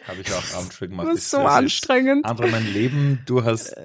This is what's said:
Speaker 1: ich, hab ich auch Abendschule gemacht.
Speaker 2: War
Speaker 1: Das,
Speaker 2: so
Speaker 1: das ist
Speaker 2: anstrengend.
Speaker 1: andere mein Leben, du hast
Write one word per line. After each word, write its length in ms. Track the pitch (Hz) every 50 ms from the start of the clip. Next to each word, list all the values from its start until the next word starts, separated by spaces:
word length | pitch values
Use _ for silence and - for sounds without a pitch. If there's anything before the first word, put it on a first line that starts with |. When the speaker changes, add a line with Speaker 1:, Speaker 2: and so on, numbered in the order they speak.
Speaker 1:
ich, 60 | - -
hab 100 | 95 90
ich 120 | 95 - 98
auch 160 | 90 - -
Abendschule 400 | - 90 90 92 - - - 90
gemacht. 160 | 98 92 87 320
Speaker 2:
War 60 | 339
Speaker 1:
Das, 140 | 339 - -
Speaker 2:
so 80 | - 277
Speaker 1:
das 80 | 277
ist 100 | - -
Speaker 2:
anstrengend. 680 | 262 254 277 - - - - 269 254 262 262 277 285 302
Speaker 1:
andere 240 | 107 117 113 120 120
mein 180 | 113 113 113
Leben, 560 | 107 101 101 113 127 131 143 143 143 139 127 -
du 180 | - 123 127 117
hast 320 | 117 113 113 - - - - -